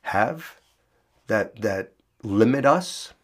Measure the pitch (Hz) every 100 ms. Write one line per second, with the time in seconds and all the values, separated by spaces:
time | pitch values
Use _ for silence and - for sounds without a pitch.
0 | - 95 110 160 - - _ _ _ _
1 | _ _ - 107 95 - 107 95 92 _
2 | _ _ 104 101 113 139 139 165 180 -
3 | - -